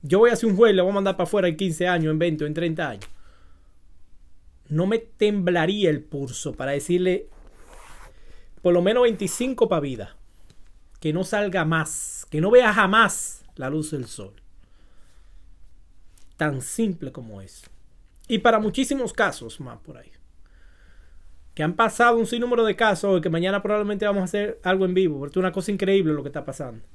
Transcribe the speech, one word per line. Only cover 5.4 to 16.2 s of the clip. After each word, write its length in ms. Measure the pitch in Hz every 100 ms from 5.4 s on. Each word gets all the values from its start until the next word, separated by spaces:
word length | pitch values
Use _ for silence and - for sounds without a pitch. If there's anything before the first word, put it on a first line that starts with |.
| 180 175 165 208 185
el 120 | 147
pulso 520 | - 143 135 127 147
para 180 | - 135
decirle, 560 | 143 139 180 180 180 - - - - - - - - - - - - - -
por 100 | 180
lo 100 | 175
menos 200 | 175 240
veinticinco 680 | 240 196 190 - 254 247 233
pa' 120 | 170
vida. 360 | 139 123 101 - - - - - - - - -
Que 120 | 156
no 120 | 156
salga 400 | 185 208 208 185
más, 600 | 160 160 156 - - - -
que 100 | 151
no 100 | 180
vea 220 | 247 233
jamás 680 | 208 190 214 208 - - - - -
la 120 | 131
luz 220 | 156 151
del 160 | 147 120
sol. 280 | - 98 101 - - - - - - - - - - - - - - - - - -